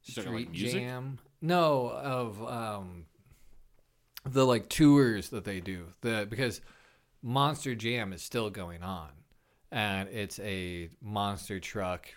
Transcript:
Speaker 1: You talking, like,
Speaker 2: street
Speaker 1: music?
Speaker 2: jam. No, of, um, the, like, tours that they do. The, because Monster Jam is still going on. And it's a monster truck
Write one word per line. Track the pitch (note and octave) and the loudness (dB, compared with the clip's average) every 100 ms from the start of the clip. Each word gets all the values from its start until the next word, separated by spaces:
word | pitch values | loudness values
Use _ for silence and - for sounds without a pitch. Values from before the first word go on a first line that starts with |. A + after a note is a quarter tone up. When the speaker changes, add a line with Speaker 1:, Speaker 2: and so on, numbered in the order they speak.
| - | -10
Speaker 1:
You | A#2 | -8
talking, | F#2+ | -6
like, | A2+ A#2+ | -6 -6
Speaker 2:
street | E3 | -4
Speaker 1:
music? | A2 G#2+ | -2 -2
Speaker 2:
jam. | B2 B2+ C3+ C3 - _ | -4 -6 -8 -10 -16 _
No, | D#3+ F3+ D#3+ C#3 A#2+ | 2 4 6 4 0
of, | A#2+ C3+ C3 A#2 G2+ | -4 -2 -2 -2 -6
um, | A#2 A#2+ A2+ G#2 F#2 F2 D#2+ _ _ - - - - _ _ _ _ - C3+ | -6 -4 -4 -6 -10 -14 -18 _ _ -20 -20 -20 -20 _ _ _ _ -12 0
the, | C3 C3 | 4 6
like, | A#2 - | 4 0
tours | - D3+ C#3+ B2+ G#2 - | 8 10 10 8 4 -4
that | A2 | -8
they | G2 F#2+ | -6 -6
do. | F2+ F#2 E2+ - | -6 -8 -10 -6
The, | A#2 A2 G2+ | -2 -2 -2
because | A2+ B2+ - - - - _ _ _ | -2 -2 -4 -14 -20 -20 _ _ _
Monster | A#2 C3 C#3+ C#3+ C3+ A#2 | -2 2 2 0 -4 -4
Jam | A2+ A#2+ G2+ | -2 -2 -4
is | F2 | -8
still | - B2 G#2+ | -4 -2 -2
going | G2 F2 E2+ | -4 -10 -8
on. | F2+ F#2 D2+ C#2 _ _ _ _ _ | -8 -8 -10 -18 _ _ _ _ _
And | B2+ G#2+ G2 G2 | -2 0 0 -4
it's | A2 G2+ - | -6 -6 -6
a | G2+ F#2+ F2+ F2 E2 - | -4 -4 -4 -6 -10 -12
monster | G#2+ G#2 G2+ G2 - F#2+ | -6 -2 0 -2 -6 -8
truck | - G#2+ F#2 F2+ - | -6 -4 -2 -4 -8